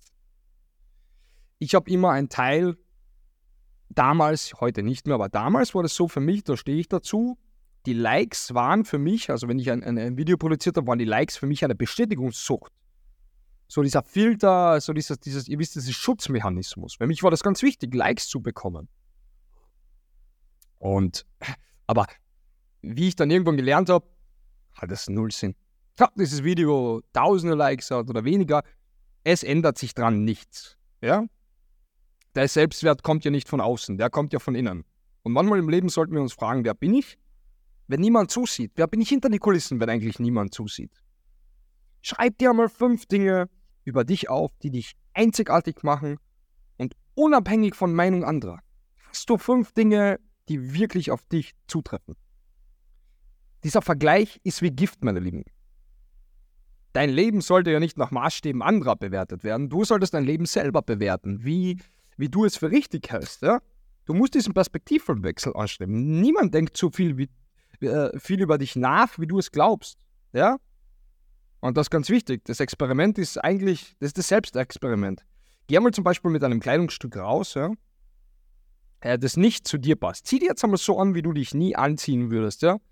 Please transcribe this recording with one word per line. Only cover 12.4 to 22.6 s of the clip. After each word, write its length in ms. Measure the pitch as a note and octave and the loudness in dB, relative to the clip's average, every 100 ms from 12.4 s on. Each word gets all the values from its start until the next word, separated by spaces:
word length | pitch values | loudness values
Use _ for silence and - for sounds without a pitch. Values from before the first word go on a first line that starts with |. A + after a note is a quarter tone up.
| - A#2+ - _ _ _ - _ _ _ _ _ _ | -4 -4 -6 _ _ _ -20 _ _ _ _ _ _
So 100 | D3+ | -2
dieser 200 | C#3 C#3 | 0 0
Filter, 800 | - G3 A3 G#3+ G3 F3+ E3+ D3+ | 0 2 2 4 4 4 4 2
so 100 | - | 0
dieses, 260 | D3+ - C#3 | -6 -6 -8
dieses, 260 | C#3 C#3 - | -8 -10 -6
ihr 100 | D3 | -4
wisst, 180 | D#3+ C#3+ | -4 -6
dieses 180 | B2+ | -8
Schutzmechanismus. 1040 | - - A3+ - A#2+ G2 F2+ - - E2 - | -2 -2 -2 -2 -2 -2 -4 -6 -12 -14 -4
Für 120 | A#2+ | -2
mich 160 | D#3+ | 2
war 80 | E3+ | 2
das 100 | D#3+ | 2
ganz 200 | G3+ F#3+ | 2 2
wichtig, 340 | C4+ - B2+ B2+ | 0 0 -4 -2
Likes 320 | - A#3 - | 0 -2 -6
zu 140 | C3 | -8
bekommen. 480 | - - F#2 D#2+ - _ _ _ _ _ _ _ _ _ _ _ _ _ - _ _ _ _ _ | -8 -8 -8 -10 -14 _ _ _ _ _ _ _ _ _ _ _ _ _ -20 _ _ _ _ _
Und, 480 | G2 G2 F#2 - - _ - - _ _ - | -2 0 0 -4 -14 _ -14 -14 _ _ -2
aber 180 | - G3 - _ _ _ _ | 0 0 -6 _ _ _ _